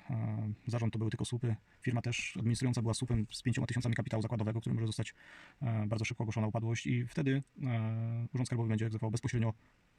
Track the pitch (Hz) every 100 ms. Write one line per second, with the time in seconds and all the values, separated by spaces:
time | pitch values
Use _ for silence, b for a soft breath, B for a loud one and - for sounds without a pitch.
0 | B 113 113 107 110 104 - 117 113 107
1 | 110 - - 120 120 107 b b - 117
2 | 117 117 - - 113 117 127 123 113 110
3 | 131 117 107 - - 113 - 123 117 107
4 | - 110 110 113 104 110 117 120 113 107
5 | 110 B B B B B 127 113 107 110
6 | 113 117 110 110 110 110 113 117 - 123
7 | 120 - 139 135 135 - 135 117 110 113
8 | 113 113 117 123 127 120 113 110 113 107
9 | 113 113 - 120 113 110 b b _